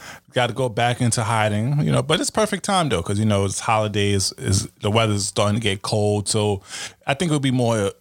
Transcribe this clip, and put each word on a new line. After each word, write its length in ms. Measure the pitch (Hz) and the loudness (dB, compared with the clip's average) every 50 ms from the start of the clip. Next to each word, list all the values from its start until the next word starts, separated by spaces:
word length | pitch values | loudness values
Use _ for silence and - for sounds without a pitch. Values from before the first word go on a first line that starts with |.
| - - - - _ - | -18 -18 -20 -20 _ -4
gotta 220 | - 127 123 113 101 | -2 0 0 0 0
go 160 | 123 131 123 | -4 -4 -2
back 320 | 101 120 117 120 123 - | 0 0 0 0 2 2
into 220 | 127 117 - 123 110 | 0 0 2 0 0
hiding, 580 | 101 113 110 107 107 104 104 110 131 147 143 | 0 2 2 2 2 2 0 0 0 0 0
you 100 | 156 147 | 2 2
know, 120 | 139 127 127 | 2 0 2
but 160 | 143 160 175 | 0 0 0
it's 100 | 294 - | -2 -2
perfect 340 | - 226 220 - 208 185 - | 0 0 0 0 -2 -4 -2
time, 240 | - 202 185 165 139 | 0 0 0 2 0
though, 120 | 110 85 | 0 -2
'cause, 160 | 82 - 101 | -2 -2 -2
you 80 | 101 110 | 0 2
know, 200 | 110 104 98 98 | 2 2 2 0
it's 160 | 95 95 - | 0 -2 -4
holidays, 680 | - - 113 110 107 104 101 107 101 101 101 95 95 - - | -2 0 2 2 0 0 0 0 2 2 2 2 0 -2 -4
is, 300 | - - 104 98 98 98 - - _ | -4 0 0 0 0 0 -4 -8 _
the 100 | - 104 | -2 2
weather's 340 | 104 113 113 110 104 101 98 | 2 4 4 2 0 -2 -4
starting 300 | - - - 104 104 104 | -2 -2 0 0 2 0
to 40 | 117 | 0
get 220 | 113 104 98 101 | 0 -2 -2 -2
cold, 480 | - - 117 107 104 104 104 104 98 - | -4 -2 -2 0 0 0 0 0 -2 -2
so 320 | - 110 107 107 101 98 - - - - - - - _ _ | 0 0 0 0 0 -2 -6 -12 -12 -12 -12 -14 -14 _ _
I 80 | - 139 | -6 -4
think 140 | - 185 165 | -2 0 0
it'll 100 | 151 147 | 0 0
be 100 | 135 135 | 0 0
more 420 | 127 131 123 117 117 107 101 98 - - | 0 2 2 2 2 0 0 -2 -4 -4